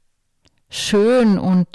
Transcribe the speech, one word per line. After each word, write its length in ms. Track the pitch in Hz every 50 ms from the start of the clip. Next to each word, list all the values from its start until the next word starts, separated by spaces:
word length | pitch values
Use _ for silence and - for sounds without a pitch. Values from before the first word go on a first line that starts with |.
| _ _ _ _ _ _ _ _ _ _ _ _ _ _
schön 680 | - - - - 208 202 208 226 254 254 233 214 196
und 300 | - - 185 185 180 175 -